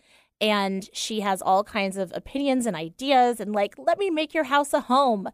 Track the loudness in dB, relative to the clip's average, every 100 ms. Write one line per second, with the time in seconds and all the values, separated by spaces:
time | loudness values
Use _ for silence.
0 | _ _ _ -2 0 2 0 -4 -8 -10
1 | -6 -4 -2 0 2 2 2 -2 -4 -4
2 | -6 -8 -8 -4 0 0 0 -4 -8 -6
3 | 2 4 4 2 -4 -2 -2 -2 -2 0
4 | 0 0 -2 -2 0 2 2 -2 2 2
5 | 4 2 -4